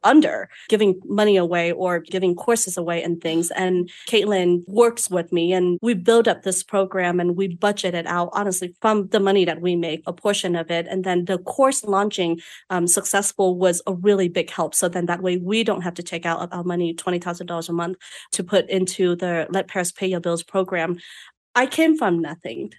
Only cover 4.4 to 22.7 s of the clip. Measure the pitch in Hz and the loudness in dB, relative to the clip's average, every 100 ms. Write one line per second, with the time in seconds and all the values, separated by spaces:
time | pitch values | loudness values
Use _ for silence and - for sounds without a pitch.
4.4 | 180 175 175 208 233 233 - 180 170 175 | 2 2 0 4 4 4 -2 -2 0 0
5.4 | 170 185 180 175 226 202 180 233 226 180 | 2 2 2 0 0 2 4 4 4 0
6.4 | 190 185 - 202 190 190 180 180 175 175 | -4 -4 -2 -2 0 -2 0 0 0 0
7.4 | 196 170 208 208 185 175 165 175 175 - | -4 0 -2 0 -4 -4 -4 -2 -2 -2
8.4 | 202 185 180 - 220 214 196 214 196 202 | -2 -4 -6 -2 0 2 2 2 4 4
9.4 | 175 160 175 175 165 156 - 170 208 202 | 2 0 0 0 -2 -6 -8 -4 -2 -2
10.4 | 180 170 165 170 170 190 185 175 175 185 | -2 -2 -2 -4 -2 -4 0 -2 0 -4
11.4 | 185 - 269 277 208 196 208 202 170 165 | -4 2 2 2 0 0 0 0 -2 -2
12.4 | - - _ 180 175 196 - 196 202 - | -6 -20 _ -2 0 0 0 0 -2 0
13.4 | 190 180 185 175 - 180 196 202 180 175 | 0 4 2 2 -4 0 2 4 2 -2
14.4 | 165 - 156 - 180 180 170 175 185 180 | -4 -4 -2 0 -2 -2 -2 -2 -2 -2
15.4 | 180 220 220 190 175 175 170 165 170 165 | 0 0 0 -2 -4 -8 -8 -6 -4 -4
16.4 | 175 175 175 175 170 165 - 180 175 170 | -4 -6 -4 -2 -2 -2 -4 -4 -4 -8
17.4 | 180 170 165 170 170 185 - - - - | -8 -8 -4 -4 -4 -8 -14 -20 -10 -8
18.4 | 175 196 165 190 185 - 180 175 180 170 | 0 0 2 0 -2 0 0 2 -2 -2
19.4 | 147 190 - 202 175 - 190 180 170 170 | -2 -4 -4 -4 -6 -4 -4 -2 -2 -4
20.4 | - 196 185 180 165 175 - - - _ | -2 -2 -2 -2 -2 -4 -8 -20 -20 _
21.4 | _ 247 262 - 320 311 220 170 151 160 | _ 0 0 2 2 4 2 0 -2 -8
22.4 | 123 123 135 | -12 -10 -12